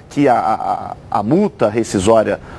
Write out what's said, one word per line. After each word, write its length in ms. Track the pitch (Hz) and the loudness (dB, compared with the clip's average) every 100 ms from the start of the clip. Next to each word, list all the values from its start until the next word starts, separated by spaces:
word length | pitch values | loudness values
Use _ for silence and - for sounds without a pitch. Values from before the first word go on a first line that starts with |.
| - | -10
que 180 | - 143 | 0 2
a, 100 | 117 | 2
a, 800 | 95 107 95 92 95 - - 113 | 0 -2 -4 -6 -8 -14 -6 -4
a 40 | |
multa 460 | 104 165 208 - 110 | 0 0 0 0 -2
rescisória 720 | 113 107 104 95 113 104 95 - | 0 -2 0 4 4 4 -2 -8